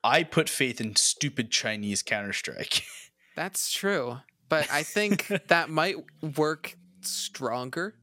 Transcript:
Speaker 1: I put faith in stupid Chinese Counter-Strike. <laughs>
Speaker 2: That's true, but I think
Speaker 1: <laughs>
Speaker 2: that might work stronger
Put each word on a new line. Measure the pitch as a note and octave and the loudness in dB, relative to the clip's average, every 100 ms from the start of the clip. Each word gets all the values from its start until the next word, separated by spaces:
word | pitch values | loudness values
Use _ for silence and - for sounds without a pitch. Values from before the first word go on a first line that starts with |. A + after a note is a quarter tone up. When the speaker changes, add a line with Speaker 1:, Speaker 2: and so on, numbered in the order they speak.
Speaker 1:
I | A2+ D3 | 6 4
put | E3 - D3+ | 4 2 2
faith | - C3 A#2 | 0 0 0
in | A2 G#2 | 0 2
stupid | - - D3 C#3 A2+ | 2 2 -2 0 0
Chinese | - A#2 G#2+ G#2 G2 | 0 0 -2 -2 -2
Counter-Strike. | - G#2+ G2+ G2 - - - - - - - | 0 -2 -2 -4 -4 -6 -2 -2 -4 -18 -20
<laughs> | _ _ - | _ _ -8
Speaker 2:
That's | F3+ F#3+ - | -6 -4 -4
true, | - G3 F#3+ B2 B2 - _ _ | -2 0 0 -2 -8 -14 _ _
but | D#3 C#3+ | 2 2
I | D3 | 0
think | D#3 G#3 G#3 G3+ - | 0 0 2 2 0
Speaker 1:
<laughs> | G3 - | -4 4
Speaker 2:
that | E3+ D3+ | 4 4
might | D#3 F3 D#3 - _ D#3 C#3+ | 0 0 -2 -10 _ -6 2
work | D3+ D#3 - - _ _ | 2 0 -8 -16 _ _
stronger | - - - - B2+ A#2+ B2+ D#3+ F#3+ - | -8 -6 -6 -4 -2 -2 -4 -6 -6 -10